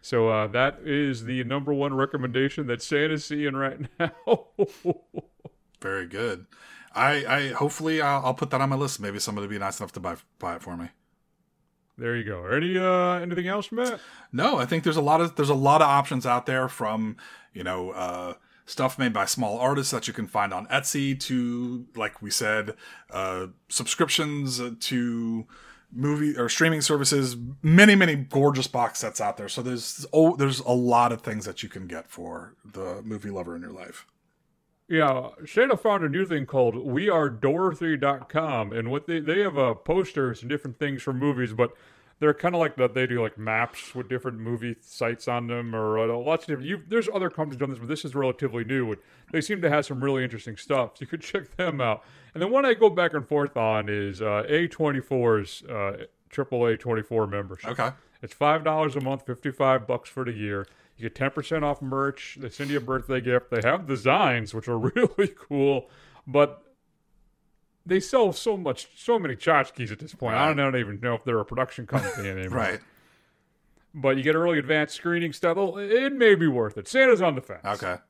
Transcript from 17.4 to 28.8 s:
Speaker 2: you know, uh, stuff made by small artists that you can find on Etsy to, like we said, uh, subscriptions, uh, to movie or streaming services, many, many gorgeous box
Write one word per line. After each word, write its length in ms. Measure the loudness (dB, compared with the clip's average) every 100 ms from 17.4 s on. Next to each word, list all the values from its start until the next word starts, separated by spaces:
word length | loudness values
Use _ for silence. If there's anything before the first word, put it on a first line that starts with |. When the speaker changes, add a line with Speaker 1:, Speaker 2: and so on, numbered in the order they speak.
| -20
Speaker 2:
you 100 | -10
know, 280 | -6 -4 -6
uh, 420 | -6 -6 -6 -8 -12 _ _ -16
stuff 340 | -2 -2 0
made 140 | -2
by 120 | 0 -2
small 320 | 0 -2 0
artists 320 | 0 0 0
that 160 | -4 -6
you 60 |
can 140 | -8 -4
find 260 | -2 -2
on 120 | -4 -2
Etsy 520 | -2 -2 -2 -2 -4
to, 640 | -2 -2 -2 -4 -6 -8 -12 -6
like 260 | -6 -6
we 80 | -6
said, 440 | -2 0 0 -2 -10 -16 -20 _
uh, 360 | -6 -4 -4 -8 -12 _
subscriptions, 920 | -6 -4 -2 0 0 -2 -2 -4 -4
uh, 120 | -6 -8
to 640 | -4 -2 0 -2 -2 -4 -6 -18 -20 -20 _
movie 440 | -4 -2 0 0 0
or 120 | -2
streaming 320 | 2 2 4
services, 540 | 2 2 2 2 0 -4 -10 -2
many, 320 | 6 10 10 10
many 200 | 6 2
gorgeous 520 | 0 4 4 2 -2
box 320 | 0